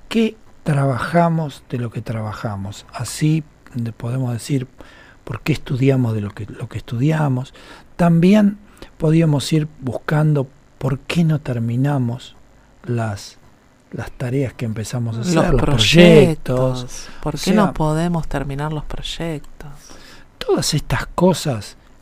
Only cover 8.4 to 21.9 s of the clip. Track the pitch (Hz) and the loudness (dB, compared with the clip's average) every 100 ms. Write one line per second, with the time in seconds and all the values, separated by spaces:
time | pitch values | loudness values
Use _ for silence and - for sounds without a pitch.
8.4 | 202 202 - - - - 156 160 165 143 | 6 2 -12 -20 -20 -2 2 4 4 2
9.4 | - 160 151 - 131 - - 151 156 147 | 2 0 0 -6 -8 -6 -2 2 4 2
10.4 | 131 - _ _ 135 135 - 165 165 156 | 0 -8 _ _ -4 -4 -4 0 2 2
11.4 | - 120 117 120 139 143 120 120 - - | -2 -4 -2 0 0 0 -2 -4 -12 -20
12.4 | - - _ _ - 120 113 101 - - | -20 -20 _ _ -6 -4 -2 -6 -12 -20
13.4 | - _ _ _ _ 151 - - 127 135 | -20 _ _ _ _ -12 -12 -8 -4 -2
14.4 | 127 - 117 110 107 127 117 113 123 165 | -2 -4 -6 -6 -6 -4 -4 -4 0 0
15.4 | 175 - 151 139 - 160 175 160 143 156 | 2 2 2 2 4 8 10 10 8 2
16.4 | - 127 131 127 123 - - - 151 151 | -2 0 0 -2 -8 -12 -14 -8 -6 -4
17.4 | - 202 190 156 156 156 170 170 147 143 | 2 4 4 2 0 0 0 -2 -2 -4
18.4 | 139 139 151 151 - - - - 165 151 | -4 -6 -4 -6 -6 -8 -8 -8 -6 -8
19.4 | - - 147 143 - - - - - - | -10 -16 -16 -18 -18 -20 -20 -20 -20 -14
20.4 | 523 339 - 151 - 131 - - 180 175 | -2 0 0 -2 -2 -4 -4 2 2 2
21.4 | 156 113 - - - | -2 -6 -8 -18 -20